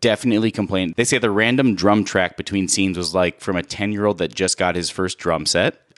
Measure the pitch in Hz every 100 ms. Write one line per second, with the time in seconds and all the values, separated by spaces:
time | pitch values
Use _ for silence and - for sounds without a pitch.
0 | 117 107 127 107 110 107 101 98 92 82
1 | 175 135 117 101 110 127 131 95 95 107
2 | 98 101 87 - - 101 92 - 95 87
3 | 87 90 90 - - 92 85 - 101 104
4 | 104 98 87 - 92 - 90 87 85 -
5 | 92 - - 82 78 85 110 - _